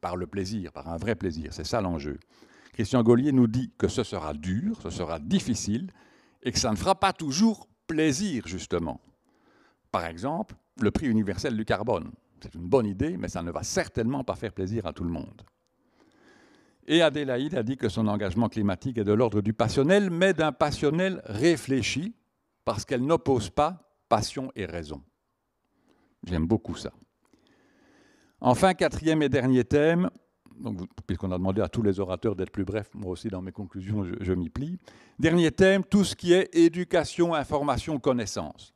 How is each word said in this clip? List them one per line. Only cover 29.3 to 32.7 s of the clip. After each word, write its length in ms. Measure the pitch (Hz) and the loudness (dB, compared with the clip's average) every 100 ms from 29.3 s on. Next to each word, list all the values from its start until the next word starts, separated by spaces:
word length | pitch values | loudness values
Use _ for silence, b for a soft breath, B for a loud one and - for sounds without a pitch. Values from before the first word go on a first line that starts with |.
| 139 127 127 | 2 2 2
thème, 440 | 113 143 156 170 185 - _ _ _ 120 | 4 2 4 2 0 -4 _ _ _ -12
donc, 300 | 113 92 90 - - | -10 -8 -10 -10 -6
puisqu'on 260 | 92 95 | -4 -4
a 60 | 90 | -2
demandé 220 | 95 98 | 0 0
à 60 | 87 | -2
tous 140 | 117 | 0
les 180 | 104 95 | 0 0
orateurs 360 | 92 90 117 92 | -2 -2 -2 -2
d'être 140 | 92 | -4
plus 140 | - | -4
brefs, 260 | 92 | -4